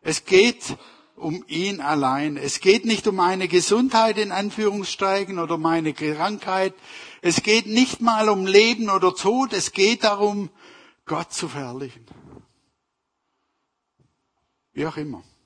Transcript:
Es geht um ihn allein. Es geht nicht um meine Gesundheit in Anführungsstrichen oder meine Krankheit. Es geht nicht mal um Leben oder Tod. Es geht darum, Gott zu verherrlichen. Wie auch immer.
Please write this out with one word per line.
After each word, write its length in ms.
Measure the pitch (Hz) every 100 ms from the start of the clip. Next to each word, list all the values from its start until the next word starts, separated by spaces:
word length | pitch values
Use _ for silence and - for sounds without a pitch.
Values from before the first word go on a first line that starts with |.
Es 200 | - 156
geht 540 | - 185 233 240 - - - _ _ -
um 260 | 160 175 -
ihn 340 | 156 190 196
allein. 560 | 139 151 135 135 151 147
Es 220 | 143 -
geht 260 | 190 220 226
nicht 220 | 214 214
um 80 | 190
meine 320 | 180 190 185
Gesundheit 720 | 180 170 214 262 226 226 208
in 120 | 208
Anführungsstrichen 1080 | 185 202 202 214 202 185 - 196 196 190 190
oder 180 | 160 165
meine 360 | 160 165 156
Krankheit. 800 | 143 156 151 180 208 - 190 190 190 - - - -
Es 200 | 175 165
geht 240 | - 220 208
nicht 360 | 220 254 -
mal 280 | 233 220 214
um 160 | 202 190
Leben 440 | 196 226 240 220
oder 260 | 190 180 -
Tod. 360 | 190 240 262
Es 200 | 196 -
geht 320 | - 196 240
darum, 460 | 220 202 208 202 190 _ - - - _ -
Gott 280 | 156 170
zu 140 | - 165
verherrlichen. 580 | 135 131 123 135 120 113 - - - _ _ _ _ _ _ _ _ _ _ _ _ _ _ _ _ _ _ _ _ _ _ _
Wie 120 | - 156
auch 120 | 156
immer. 260 | 151 107 - _